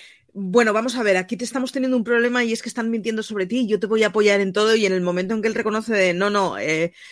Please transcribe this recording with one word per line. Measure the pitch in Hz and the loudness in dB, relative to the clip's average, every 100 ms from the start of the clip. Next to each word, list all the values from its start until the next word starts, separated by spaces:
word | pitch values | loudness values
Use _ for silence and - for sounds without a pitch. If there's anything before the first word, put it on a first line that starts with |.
| - _ _ 202 | -14 _ _ -10
"Bueno, | 190 226 226 | 0 2 4
vamos | 214 247 247 | 2 -2 -2
a | |
ver, | 208 185 | 2 2
aquí | 185 208 | 0 -6
te | 240 | -6
estamos | 269 247 | -4 -4
teniendo | 277 262 254 | -2 0 0
un | |
problema | 220 240 240 247 | 2 0 2 0
y | 233 | -2
es | 226 | -2
que | 226 | -6
están | 240 226 | -6 -4
mintiendo | 226 214 220 | -4 -4 -6
sobre | 214 208 185 | -4 -4 -2
ti, | 240 220 | -2 0
yo | 208 | 0
te | 202 | 0
voy | 220 | 2
a | 214 | 2
apoyar | 214 208 202 | 2 4 2
en | 196 | 2
todo", | 196 214 220 | 2 2 4
y | 202 | 2
en | |
el | 185 | 2
momento | 180 180 190 | 0 -2 -2
en | 226 | -2
que | 220 | -2
él | 233 | -2
reconoce | 220 214 226 | -2 -4 -2
de, | 208 185 | 2 2
"No, | 175 202 | 2 0
no, | 208 180 98 | 2 0 -2
eh, | 131 156 170 - - | -2 -2 -2 -6 -20